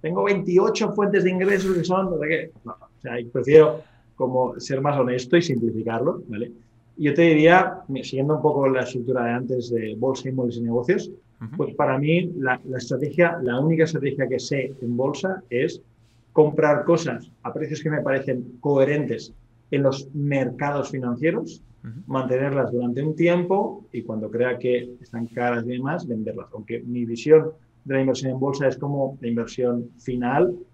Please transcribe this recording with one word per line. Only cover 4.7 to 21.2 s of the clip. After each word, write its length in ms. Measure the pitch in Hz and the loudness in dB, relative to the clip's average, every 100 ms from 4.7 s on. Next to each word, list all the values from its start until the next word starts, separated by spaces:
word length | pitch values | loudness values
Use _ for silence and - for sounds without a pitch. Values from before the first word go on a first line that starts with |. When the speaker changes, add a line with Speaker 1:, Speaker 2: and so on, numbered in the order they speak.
| 135 | -2
Speaker 1:
más 160 | 143 143 | 0 0
honesto 380 | 123 123 - 170 | 0 -2 2 2
y 60 | |
simplificarlo, 800 | 170 120 113 110 110 117 143 - - | 2 -2 -2 -2 -4 -2 -2 -4 -8
¿vale? 240 | 104 117 - _ _ _ - | -8 -8 -12 _ _ _ -2
Yo 160 | 147 | 0
te 80 | 139 | 4
diría, 560 | 170 151 160 185 190 - - | 6 8 8 8 4 -4 -8
mi-, 160 | 135 | -8
siguiendo 320 | - 131 143 151 | -6 -4 0 2
un 60 | |
poco 260 | 151 143 135 | 2 2 2
la 140 | 131 | 2
estructura 420 | 120 127 120 127 | -2 -6 -2 -2
de 80 | 117 | 0
antes 380 | 120 131 127 120 | -2 -2 -4 -2
de 240 | 117 110 107 | -4 -4 -4
bolsa, 320 | 131 127 135 | -2 -2 -4
inmuebles 300 | 131 120 117 | -4 -4 -2
y 20 | |
negocios, 500 | 117 117 123 202 - - _ _ | -2 -2 0 -2 -2 -14 _ _
Speaker 2:
Ujú. 160 | 113 160 | -14 -6
Speaker 1:
pues 180 | 143 | -6
para 240 | - 143 135 | 0 0 2
mí 320 | 147 170 180 - | 2 2 0 -4
la, 220 | 131 127 123 | -2 -2 -4
la 100 | 127 | -8
estrategia, 600 | 120 131 147 170 170 170 | -4 -4 -2 2 2 2
la 160 | 127 123 | -2 0
única 260 | 156 160 | 0 2
estrategia 440 | 160 151 135 139 123 | 2 0 -4 -2 -2
que 100 | 123 | -4
sé 360 | 123 139 127 - | -2 -4 -4 -8
en 160 | 120 120 | -6 -2
bolsa 460 | 135 - 185 190 - | -2 -2 -4 -6 -4
es 320 | 123 160 - _ _ _ _ _ | -2 -2 -6 _ _ _ _ _
comprar 520 | - 147 143 151 147 | 4 4 4 2 2
cosas 460 | - 165 131 113 - _ | 4 2 2 -6 -12 _
a 100 | 117 | -10
precios 300 | - 147 151 | -8 -6 -4
que 80 | 156 | -2
me 100 | 147 | -2
parecen 580 | 127 135 135 123 120 - | 0 -2 0 -4 -6 -6
coherentes 720 | 147 139 135 151 127 117 - - _ _ _ | 2 4 4 2 -2 -4 -8 -20 _ _ _
en 120 | 139 | 2
los 260 | 139 131 - | 2 0 -8
mercados 760 | 147 143 139 120 - 147 143 131 | -4 0 0 0 -2 -4 -4 -4
financieros, 720 | 135 123 120 | -4 -4 0